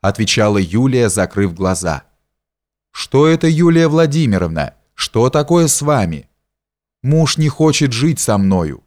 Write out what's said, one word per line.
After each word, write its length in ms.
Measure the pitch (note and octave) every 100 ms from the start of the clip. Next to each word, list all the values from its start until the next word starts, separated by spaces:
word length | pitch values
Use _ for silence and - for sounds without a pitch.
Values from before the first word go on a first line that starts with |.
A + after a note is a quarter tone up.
отвечала 560 | G2 G2+ G#2+ - G#2+ G2+
Юлия, 520 | F2+ G2+ C3+ B2+ A2+
закрыв 440 | G2+ F2+ - G2+
глаза. 500 | E2 F#2 F#2 F2+ C#2+ _ _ _ _ _ _ _ _ _ -
«Что 280 | - C3+ D#3
это, 200 | D#3+ E3
Юлия 400 | D#3+ E3+ E3 E3
Владимировна? 880 | D#3 E3 D3+ C#3+ G2 F2 D#2+ C#2 _ _ -
Что 340 | - A2+ B2
такое 380 | D3+ D3 E3+ D#3+
с 160 | -
вами? 440 | D3 C#3+ F#2 D2+ - _ _ _ _ _ _ _
Муж 340 | B2+ D#3 D3+ -
не 100 | D#3
хочет 460 | - D#3 D3 C#3+
жить 260 | A#2 D3+ C#3
со 200 | - G#2
мною. 440 | G2 F#2+ D#2+ C2